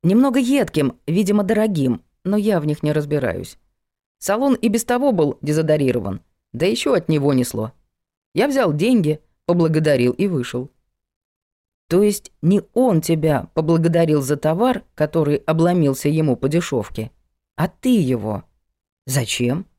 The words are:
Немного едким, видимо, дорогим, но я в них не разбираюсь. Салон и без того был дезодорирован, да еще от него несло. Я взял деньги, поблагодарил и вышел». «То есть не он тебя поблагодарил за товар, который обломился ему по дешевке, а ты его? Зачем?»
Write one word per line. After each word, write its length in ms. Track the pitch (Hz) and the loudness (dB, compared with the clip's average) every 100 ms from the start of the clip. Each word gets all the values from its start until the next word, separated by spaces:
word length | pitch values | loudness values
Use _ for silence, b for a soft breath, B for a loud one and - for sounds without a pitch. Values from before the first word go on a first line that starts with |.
Немного 360 | 165 214 269 254 | 2 2 2 2
едким, 600 | 240 277 202 - 139 - - | 0 0 0 0 -2 -4 -4
видимо, 360 | 170 196 208 | -2 0 0
дорогим, 600 | 196 214 220 170 131 104 _ _ | 0 0 0 0 0 -2 _ _
но 140 | 180 208 | -4 -2
я 220 | 208 185 | 0 0
в 60 | 151 | -2
них 160 | 151 | -2
не 80 | 151 | -2
разбираюсь. 680 | 151 147 147 123 90 - - _ _ _ _ _ _ | -2 -2 -2 -2 -6 -10 -18 _ _ _ _ _ _
Салон 340 | - 214 277 | -4 0 0
и 140 | 247 233 | 2 0
без 160 | 226 | -2
того 280 | - 247 277 | -2 0 0
был 280 | 196 147 - | 2 0 -2
дезодорирован, 800 | 143 151 160 156 135 120 95 85 _ _ _ | -2 -2 2 2 2 -2 -4 -10 _ _ _
да 140 | 120 175 | -4 -2
еще 260 | 233 294 | -2 0
от 160 | 220 165 | 0 0
него 240 | 156 139 | 0 2
несло. 380 | 131 123 107 110 _ _ _ _ _ _ - | 0 -2 -6 -10 _ _ _ _ _ _ -2
Я 120 | 269 | 0
взял 240 | 269 208 | 0 0
деньги, 460 | 147 208 247 151 151 _ _ - | 0 2 2 2 -4 _ _ -2
поблагодарил 640 | 175 165 156 156 135 123 | 0 2 2 2 2 2
и 160 | 123 202 | 0 -2
вышел». 420 | 160 120 113 139 _ _ _ _ _ _ _ _ _ _ _ _ | -2 -6 -8 -10 _ _ _ _ _ _ _ _ _ _ _ _
«То 160 | 175 | 2
есть 280 | 208 202 - _ | 2 0 -10 _
не 180 | 160 202 - - | 2 2 0 0
он 260 | 254 170 | 2 2
тебя 480 | 160 165 156 139 - - | 0 0 2 0 -2 -4
поблагодарил 640 | 156 165 165 170 165 151 | 0 2 2 2 2 2
за 160 | 135 147 | 0 -2
товар, 460 | 156 165 247 254 - | 0 0 0 -2 -8
который 440 | - 151 165 147 147 | -4 -2 0 0 -2
обломился 720 | - 160 170 180 147 135 151 | 0 0 2 2 2 0 -2
ему 280 | 156 156 120 | 0 0 0
по 120 | 135 | 0
дешевке, 640 | 160 165 127 101 - 110 _ _ _ _ - | -2 -2 -4 -6 -10 -12 _ _ _ _ -4
а 120 | 165 | -4
ты 220 | _ 254 240 | _ 0 2
его? 440 | 135 120 104 101 - _ _ _ _ _ - | 2 -2 -4 -8 -10 _ _ _ _ _ -4
Зачем?» 580 | 131 117 - 123 147 - | -4 -2 -2 -2 -2 -8